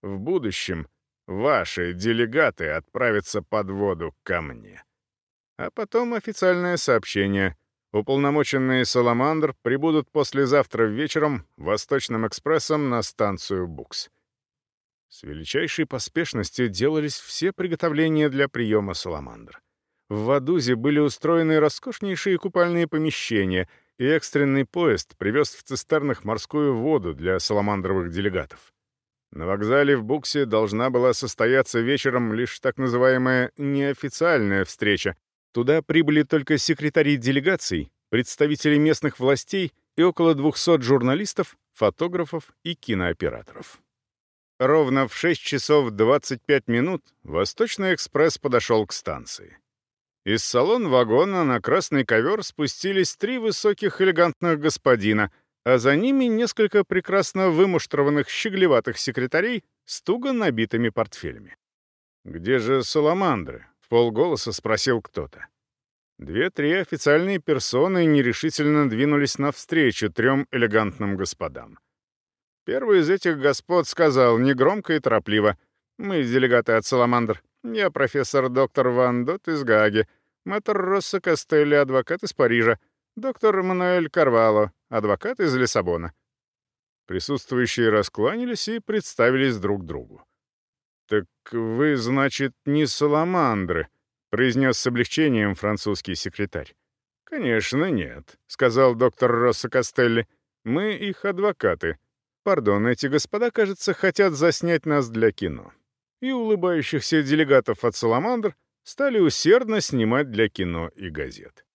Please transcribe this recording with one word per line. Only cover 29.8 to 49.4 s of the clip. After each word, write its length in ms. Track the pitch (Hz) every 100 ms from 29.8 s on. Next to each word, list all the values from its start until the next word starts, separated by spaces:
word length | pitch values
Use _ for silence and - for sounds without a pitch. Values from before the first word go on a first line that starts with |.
| 143 139
в 60 |
Буксе 420 | 107 147 - 147 131
должна 440 | 110 107 107 127
была 240 | 123 127
состояться 680 | 123 120 - 113 131 131 120
вечером 520 | 117 139 139 123 117
лишь 260 | 110 123 -
так 180 | 135 123
называемая 760 | 131 120 131 131 127 127 127 -
неофициальная 1040 | 143 139 139 135 143 - 170 151 104 98
встреча. 540 | 92 - 104 98 98 - _ _ _
Туда 280 | 120 123 156
прибыли 420 | 151 160 151 151
только 340 | 147 156 135 151
секретари 600 | - 156 151 156 147 143
делегаций, 760 | 120 135 143 180 - 85 71 _ _
представители 680 | 113 123 - 151 147 151 147
местных 420 | 151 151 147 -
властей 540 | 127 139 - 196 175 _ _ -
и 60 |
около 320 | 180 - 165 147
двухсот 480 | 147 - - 165
журналистов, 760 | 120 139 123 143 202 - 175 _ _
фотографов 800 | _ 107 - 170 175 165 165 - _
и 120 | 170 170
кинооператоров. 1040 | - 101 87 85 82 58 - - - - _ _ _ _ _ _ _ _
Ровно 480 | 131 156 139 135 131
в 80 | -
шесть 260 | 170 160
часов 480 | - 139 - 147 127
двадцать 520 | 101 110 143 - 127
пять 240 | - 139 -
минут 340 | 117 147 180 _ _
Восточный 720 | - 78 98 - 226 - 190 175
экспресс 420 | - 139 156 -
подошёл 480 | 143 120 - 113 101
к 80 |
станции. 640 | - - 71 58 -